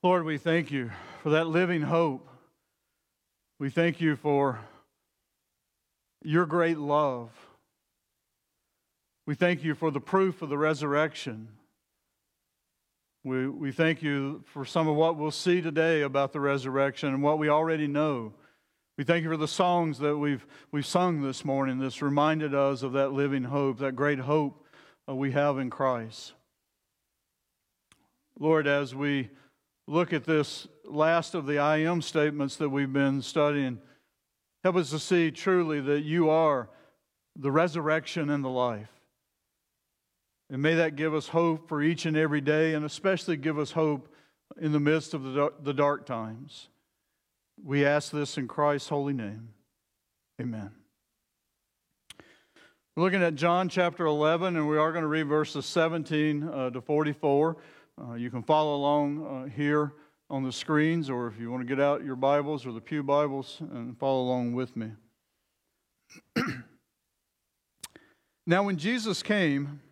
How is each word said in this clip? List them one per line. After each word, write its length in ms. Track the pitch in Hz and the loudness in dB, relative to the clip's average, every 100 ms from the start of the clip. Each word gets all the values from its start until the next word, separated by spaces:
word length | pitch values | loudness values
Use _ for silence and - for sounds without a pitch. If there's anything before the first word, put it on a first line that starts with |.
Lord, 220 | 180 180 160 | 4 2 0
we 100 | 147 | -4
thank 340 | 170 165 160 | 0 0 0
you 200 | 139 120 92 - - | -4 -6 -10 -16 -8
for 80 | 151 | 2
that 160 | 156 165 | 2 4
living 340 | 160 180 170 | 2 2 0
hope. 480 | 147 165 165 131 - - _ _ _ _ _ _ _ _ _ _ _ _ | 2 2 2 0 -10 -20 _ _ _ _ _ _ _ _ _ _ _ _
We 120 | 139 | -2
thank 320 | 156 170 170 | 2 2 2
you 140 | 165 143 | 0 2
for 440 | 151 143 139 113 107 - _ _ _ _ _ _ _ _ _ _ _ _ _ _ | 2 2 2 -2 -12 -20 _ _ _ _ _ _ _ _ _ _ _ _ _ _
your 220 | 160 160 | -2 0
great 320 | 175 170 165 160 | 2 2 2 0
love. 540 | 147 147 147 123 117 - - _ _ _ _ _ _ _ _ _ _ _ _ _ _ _ _ _ - | 0 2 2 -2 -10 -18 -20 _ _ _ _ _ _ _ _ _ _ _ _ _ _ _ _ _ -8
We 80 | |
thank 300 | 147 175 170 | 0 2 2
you 100 | 156 | -2
for 160 | 143 160 | -2 -2
the 120 | 139 | -2
proof 400 | - 190 190 180 | 0 2 2 -2
of 80 | 156 | -6
the 80 | 143 | 0
resurrection. 920 | 151 147 147 143 156 156 - 110 110 107 _ _ _ _ _ _ _ _ _ _ _ _ _ _ _ _ | 0 0 0 2 0 -2 -10 -10 -14 -20 _ _ _ _ _ _ _ _ _ _ _ _ _ _ _ _
We, 240 | 135 131 131 | -6 -4 -4
we 240 | - 139 | -4 -8
thank 300 | 156 160 165 | 2 2 2
you 420 | 151 139 139 147 | -2 -2 -2 -6
for 220 | - 147 131 | -12 -12 -2
some 220 | 170 156 | 0 2
of 60 | |
what 220 | 151 165 160 | 4 4 2
we'll 140 | 151 | -4
see 320 | - 180 175 | -2 2 2
today 400 | 165 151 160 160 | 2 2 4 4
about 320 | 143 135 139 | 2 2 0
the 60 | 151 | 0
resurrection 680 | 143 139 131 131 139 135 147 | 0 0 0 2 0 0 -2
and 140 | 135 | 2
what 160 | 143 156 | 2 2
we 100 | 151 | 4
already 380 | 151 160 160 147 | 4 2 0 0
know. 480 | 143 151 131 110 104 _ _ _ _ _ - | 0 0 -2 -6 -14 _ _ _ _ _ -8
We 60 | |
thank 200 | 139 170 | 0 2
you 60 | 160 | 2
for 80 | 160 | -2
the 100 | 151 | -2
songs 520 | - 180 175 165 135 | 2 4 4 2 0
that 180 | 147 147 | -2 0
we've, 280 | 147 135 - - - | 0 -2 -6 -20 -8
we've 140 | 147 | -6
sung 380 | 139 180 180 160 | 0 2 2 0
this 240 | 139 131 143 | -4 -4 -2
morning 320 | 135 135 127 | 0 0 -2
that's 240 | 135 - | -6 -4
reminded 520 | 147 143 151 156 151 | 0 2 2 2 0
us 280 | 139 139 135 | 2 2 0
of 100 | 131 | -2
that 220 | 135 139 | 0 0
living 300 | 135 143 139 | 0 0 0
hope, 340 | 123 143 139 117 | -2 0 -2 -2
that 180 | 135 127 | -4 0
great 220 | 143 139 | 0 0
hope, 480 | 127 156 143 - _ - - _ - | 0 0 0 -6 _ -20 -20 _ -10
uh, 60 | |
we 180 | 131 139 | -4 0
have 240 | 139 147 135 | 2 2 0
in 140 | 131 | -4
Christ. 640 | - 135 123 110 107 - - _ _ _ _ _ _ _ _ _ _ _ _ _ _ _ _ _ _ _ - | -2 0 0 -6 -14 -18 -20 _ _ _ _ _ _ _ _ _ _ _ _ _ _ _ _ _ _ _ -4
Lord, 280 | 147 160 143 | 2 4 4
as 280 | 143 139 | 0 0
we 360 | 131 143 139 113 - _ _ _ _ - | -4 -2 -2 -4 -12 _ _ _ _ -4
look 280 | 156 170 | -2 0
at 100 | 160 | -2
this 420 | 143 156 143 - - _ - | 2 0 0 -6 -16 _ -10
last 480 | 147 160 165 160 | 0 4 4 0
of 100 | 180 | -6
the 140 | 139 147 | -2 0
I 180 | 147 156 | 2 2
am 240 | 160 175 | 2 0
statements 560 | 151 151 151 147 139 - | -2 0 0 0 -4 -2
that 140 | 147 | -2
we've 200 | 143 135 | 0 0
been 300 | 135 139 139 | 2 2 0
studying, 580 | 120 165 147 147 135 117 - _ _ _ _ _ _ _ | -2 0 2 2 -2 -6 -14 _ _ _ _ _ _ _
help 140 | 185 180 | 0 0
us 120 | 143 | 0
to 100 | 151 | -4
see 320 | - 180 160 | 0 2 2
truly 480 | - 196 180 165 147 | 0 0 2 2 -2
that 220 | 135 147 | 0 -2
you 260 | 151 165 156 | 0 2 4
are 400 | 156 160 139 113 - _ _ _ _ _ - | 6 4 2 -2 -16 _ _ _ _ _ -6
the 140 | 139 | 2
resurrection 800 | 143 175 156 151 156 151 170 147 | 2 2 0 0 0 -2 -4 -2
and 120 | 143 | -2
the 60 | 131 | -2
life. 400 | 127 123 107 107 _ _ _ _ _ _ _ _ _ _ _ _ _ _ _ _ | 0 -2 -2 -10 _ _ _ _ _ _ _ _ _ _ _ _ _ _ _ _
And 140 | 135 | 0
may 140 | 147 165 | 2 4
that 200 | 160 143 | 2 0
give 160 | 156 | -2
us 160 | 151 - | -2 -2
hope 400 | 165 170 160 - | 0 2 0 -4
for 140 | 151 | 0
each 240 | 151 170 165 | 0 0 0
and 100 | 156 | 2
every 240 | 156 147 | 2 2
day, 320 | 139 151 160 | 2 2 2
and 140 | 156 151 | 0 -4
especially 500 | - 196 185 - 156 | -4 -2 -2 -2 -4
give 220 | 156 151 | -2 -2
us 140 | 143 | -4
hope 360 | 160 156 147 - _ _ _ _ - | 0 0 -2 -8 _ _ _ _ -6
in 140 | 156 | 0
the 80 | 151 | 2
midst 320 | 147 156 151 | 2 2 0
of 100 | 156 | -8
the 120 | 131 | -4
dar-, 180 | 135 143 - | 0 0 -2
the 120 | 143 | -4
dark 320 | 139 143 143 - | 2 2 0 -6
times. 600 | 120 110 110 139 - - _ _ _ _ _ _ _ _ - | -8 -6 -10 -16 -20 -20 _ _ _ _ _ _ _ _ -20
We 220 | 165 143 | -2 2
ask 260 | 143 147 - | 4 2 -2
this 280 | 147 143 - | -6 -6 -6
in 100 | 120 | -6
Christ's 400 | - 147 143 - | 0 0 0 -2
holy 240 | 147 139 | -4 -2
name. 380 | 135 104 110 113 - _ _ _ _ _ _ _ - | -4 -6 -10 -16 -20 _ _ _ _ _ _ _ -10
Amen. 300 | 123 110 101 - _ _ _ _ _ _ _ _ _ _ _ _ _ - - _ _ _ _ _ _ - | -8 -8 -12 -16 _ _ _ _ _ _ _ _ _ _ _ _ _ -20 -20 _ _ _ _ _ _ 0
We're 60 | |
looking 200 | 185 190 | 2 4
at 120 | 175 | 2
John 340 | 147 170 175 185 | 2 2 2 0
chapter 380 | 190 175 170 165 | 0 0 0 0
eleven, 500 | 147 151 165 185 170 | 2 2 2 0 0
and 100 | 151 | 0
we 120 | 151 | 2
are 140 | 156 | 2
gonna 160 | 165 156 | 0 -2
read 200 | 156 147 | -2 0
verses 380 | 151 151 143 - | 0 0 -6 -2
seventeen, 840 | 175 165 165 151 151 151 147 156 | 0 2 0 -2 0 2 0 -4
uh, 220 | 139 127 | -4 -4
to 100 | 127 | -6
forty-four. 800 | 123 151 147 147 151 139 160 160 - - _ - | -2 0 0 0 2 4 2 -2 -14 -20 _ -16
Uh, 180 | 123 | -12
you 140 | 117 120 | -8 -6
can 140 | 123 | -6
follow 320 | 113 151 151 | 2 2 2
along, 500 | 143 143 147 143 147 | 0 2 2 2 -2
uh, 240 | 151 135 135 | -8 -10 -10
here 440 | 117 147 151 151 143 _ _ _ | -4 0 2 0 -6 _ _ _
on 140 | 135 | -6
the 80 | 131 | -4
screens, 580 | 123 - 151 156 165 139 | -6 0 2 2 0 -2
or 200 | 123 120 | -4 -6
if 100 | 107 | -8
you 100 | 117 | -8
wanna 160 | 127 | -8
get 140 | 123 135 | -4 2
out 260 | 143 143 | 2 2
your 120 | 139 127 | -4 -2
Bibles 500 | 135 147 143 151 123 | 2 2 0 -6 -6
or 60 | |
the 80 | 113 | -12
pew 240 | - 151 | -6 -6
Bibles 540 | 139 143 147 135 131 - | 0 2 2 -2 -8 -12
and 360 | 147 123 117 117 | -12 -10 -12 -4
follow 260 | 139 131 | 0 0
along 300 | 127 127 120 | 0 0 0
with 220 | 120 127 117 | -4 -4 -6
me. 140 | 110 107 _ _ _ _ _ _ _ _ _ _ _ - _ | -8 -12 _ _ _ _ _ _ _ _ _ _ _ -20 _
<clears throat> 80 | - 269 131 - _ _ _ _ _ _ _ _ _ _ _ - - _ _ _ _ - | -4 -4 -6 -14 _ _ _ _ _ _ _ _ _ _ _ -20 -20 _ _ _ _ 0
Now, 160 | 175 | 2
when 140 | 202 180 | 2 0
Jesus 440 | 175 247 220 180 | -2 -2 -2 -4
came 580 | - 208 170 139 143 147 - | 0 2 2 0 -4 -10 -20